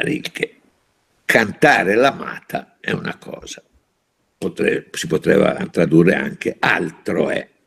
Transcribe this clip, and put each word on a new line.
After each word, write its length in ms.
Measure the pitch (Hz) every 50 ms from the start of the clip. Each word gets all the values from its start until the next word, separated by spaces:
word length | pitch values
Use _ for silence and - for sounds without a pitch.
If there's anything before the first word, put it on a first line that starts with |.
Rilke. 600 | - - 156 - - - - - - - _ _ _ _ _ _ _ _ _ _ _ _ _ _ _
"Cantare 720 | - - 120 113 143 - - - 147 135 101 92 95 104
l'amata 840 | 117 131 139 - - - - - - _ - - - - _ _ _
è 100 | - -
una 260 | - - - - -
cosa." 460 | - - - - - - - - - _ _ _ _ _ _ _ _ _ _ _ _ _ _ _
Potre-, 520 | - - 90 - - 85 - 67 67 - _
si 140 | - - -
potrebbe 640 | 80 80 - - 85 80 78 76 73 - - 185 -
tradurre 440 | - - 85 73 78 82 85 90 -
anche 420 | - - - - - - - - -
"altro 720 | - 131 104 87 87 78 - - - 107 90 85 73 69
è 180 | 69 - - _ _ _ _